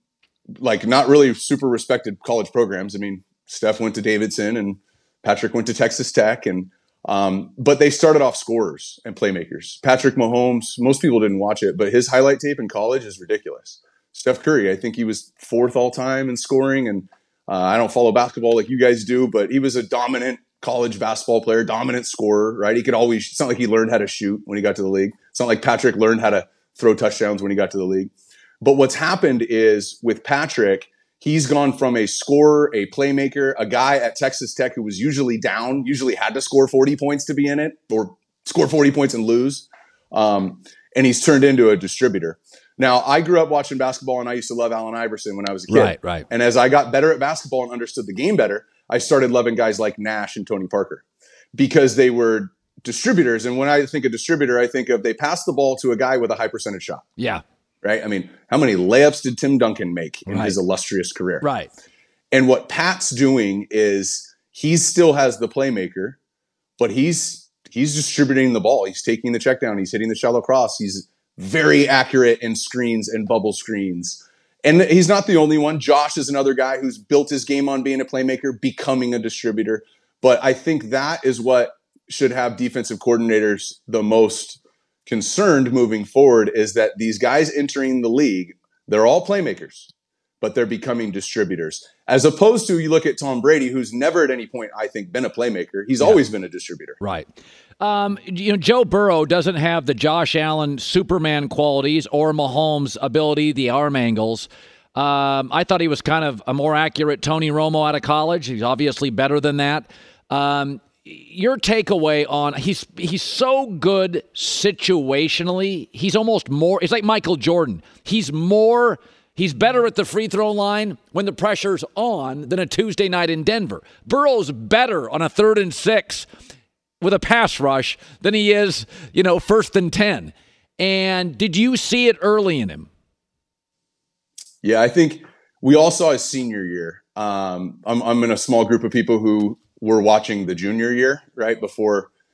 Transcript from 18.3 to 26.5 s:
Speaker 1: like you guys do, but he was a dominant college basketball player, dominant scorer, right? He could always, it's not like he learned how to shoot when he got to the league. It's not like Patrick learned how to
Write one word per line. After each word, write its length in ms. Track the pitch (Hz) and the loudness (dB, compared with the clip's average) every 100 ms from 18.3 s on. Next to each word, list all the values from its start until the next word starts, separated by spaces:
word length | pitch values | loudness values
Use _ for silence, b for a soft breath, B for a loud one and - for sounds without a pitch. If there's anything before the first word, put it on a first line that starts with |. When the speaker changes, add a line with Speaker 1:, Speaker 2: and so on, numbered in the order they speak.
| - 117 117 | 0 2 2
Speaker 1:
like 140 | 107 | 0
you 100 | 127 | 2
guys 260 | 123 120 101 | 4 4 0
do, 220 | 123 127 | 0 2
but 220 | 107 101 | 0 0
he 80 | 135 | 0
was 180 | 135 123 | 0 -2
a 60 | |
dominant 580 | 110 123 123 127 123 120 _ _ | -4 -4 -2 -2 -4 -6 _ _
college 360 | - 123 117 101 | -6 -2 -2 -2
basketball 440 | 110 110 - 117 | -4 -4 0 0
player, 200 | 113 113 | 4 2
dominant 420 | 113 113 127 123 120 | 0 -2 -2 -4 -6
scorer, 520 | - 107 104 107 113 | -4 2 2 2 0
right? 200 | 104 117 | 0 0
He 60 | |
could 100 | 120 | 2
always, 340 | 117 120 113 - | 2 2 0 -4
it's 100 | - | -4
not 100 | 139 | -4
like 80 | 117 | -2
he 100 | 120 | 2
learned 240 | 113 110 | 2 2
how 60 | 113 | 0
to 100 | 101 | -2
shoot 340 | - 101 104 - | -4 -4 -4 -6
when 100 | 101 | -4
he 60 | |
got 160 | 101 98 | -2 -2
to 40 | |
the 60 | 98 | -2
league. 240 | 95 98 - _ | 0 -2 -4 _
It's 100 | - | -6
not 60 | 120 | -2
like 140 | 113 | 0
Patrick 360 | 135 117 127 104 | 2 2 2 2
learned 240 | 110 113 | 2 2
how 80 | 107 | 2
to 180 | 101 - | 0 -4